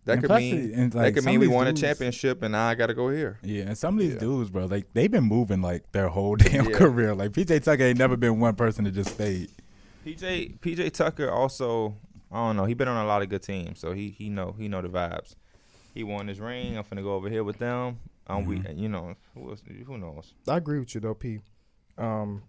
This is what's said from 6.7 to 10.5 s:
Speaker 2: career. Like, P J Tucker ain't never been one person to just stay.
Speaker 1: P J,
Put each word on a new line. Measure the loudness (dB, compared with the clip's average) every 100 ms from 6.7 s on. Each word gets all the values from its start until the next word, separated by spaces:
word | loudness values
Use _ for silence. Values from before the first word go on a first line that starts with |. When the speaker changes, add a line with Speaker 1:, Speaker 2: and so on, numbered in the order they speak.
| 6
Speaker 2:
career. | 6 6 2
Like, | 2 -2
P | 0 2
J | 2
Tucker | 4 4
ain't | 4 4
never | 4 4
been | 2 4
one | 2 2
person | 0 2
to | -2
just | -2 -4
stay. | -4 -2 -2 -6 -12 -20 -20 -20 -18
Speaker 1:
P | -14
J, | -10 -6 -4 -6